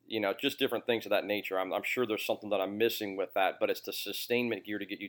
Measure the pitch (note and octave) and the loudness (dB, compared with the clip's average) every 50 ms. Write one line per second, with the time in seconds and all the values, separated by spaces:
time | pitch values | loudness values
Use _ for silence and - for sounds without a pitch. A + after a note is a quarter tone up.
0 | _ - A2 A2 G#2 G2 G2 - - C#3 - - C#3 B2 A#2 G#2+ - - A#2 A2 | _ -4 -2 0 2 2 0 0 0 -2 0 2 2 2 2 0 0 0 0 0
1 | - G2+ G2+ F#2 D#2+ G2 G#2 G#2 F#2 - F#2+ F#2+ F#2+ F#2 E2 G2+ G2 - - B2+ | 2 2 2 2 2 2 0 -2 0 0 0 0 0 0 0 -2 -2 0 0 0
2 | B2 G#2 G#2+ G2 - - A2 - - G#2 G#2 F#2+ F#2 G2 G2+ G#2 A#2 A#2 - - | 0 0 0 -2 0 -2 -2 -2 -2 -2 0 0 0 0 2 2 2 2 2 0
3 | A2 G2+ F#2+ F#2+ F#2 - - G2 F#2+ F2+ - - A2 G2+ F#2+ - - - - - | -2 -4 -2 -2 -4 -2 2 2 2 2 2 2 2 0 0 -2 -4 -6 -8 -6
4 | - G2+ G2 - - - A#2+ A#2+ B2 A#2+ A2+ F#2+ - G#2 G#2 G#2 G2+ F#2+ G2+ - | -6 -6 -6 -6 -2 0 2 2 2 2 0 -2 -4 -4 -4 -4 -4 -6 -6 -8
5 | G2+ | -8